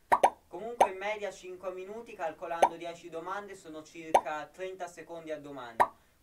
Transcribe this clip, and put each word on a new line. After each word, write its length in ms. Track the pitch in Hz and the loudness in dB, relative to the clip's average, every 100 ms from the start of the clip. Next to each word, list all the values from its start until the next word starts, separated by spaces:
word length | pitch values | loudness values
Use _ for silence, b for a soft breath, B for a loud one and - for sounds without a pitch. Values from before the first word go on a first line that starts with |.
| _ - - - - | _ 6 8 4 -12
Comunque 420 | 175 226 240 214 | -8 -8 4 4
in 60 | 190 | 4
media 340 | 202 208 196 | -4 -2 -6
cinque 400 | 185 185 185 185 | -8 -12 -8 -8
minuti, 420 | 185 185 226 233 | -8 -8 -10 -12
calcolando 640 | - 165 - 175 165 170 165 | -6 -6 -4 -6 6 6 6
dieci 320 | 170 170 170 | -8 -8 -10
domande, 460 | 160 175 202 202 | -8 -6 -6 -6
sono 280 | 196 165 156 | -12 -12 -12
circa 640 | 156 170 160 160 160 151 147 | -12 -12 2 2 4 -4 -6
trenta 340 | - 185 185 175 | -8 -8 -6 -10
secondi 440 | 170 160 165 160 | -10 -12 -10 -6
a 80 | 151 | -8
domanda. 560 | 143 139 120 117 - b b b | -6 -10 -8 4 4 b b b